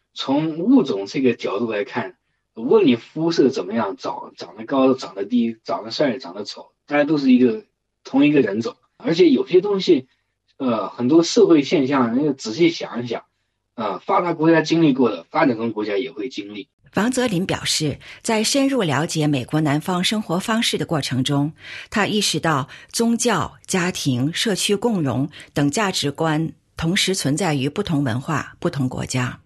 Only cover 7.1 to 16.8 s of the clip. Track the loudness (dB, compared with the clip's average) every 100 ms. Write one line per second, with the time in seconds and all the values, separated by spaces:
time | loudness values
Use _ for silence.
7.1 | 2 6 6 6 0 -8 _ _ _ -4
8.1 | 2 4 4 2 0 -4 -8 _ _ -2
9.1 | 4 6 4 4 2 2 0 2 2 0
10.1 | _ _ _ _ -6 -2 -2 -4 -4 2
11.1 | 4 4 4 6 6 4 0 2 2 0
12.1 | 0 -2 -2 -6 0 2 0 -8 -8 -6
13.1 | -8 -10 _ _ _ _ -8 -6 -6 -2
14.1 | 0 0 2 4 4 4 4 4 4 2
15.1 | 0 -6 0 0 0 -4 -4 -4 -4 -4
16.1 | -6 -10 -10 -12 -14 -16 _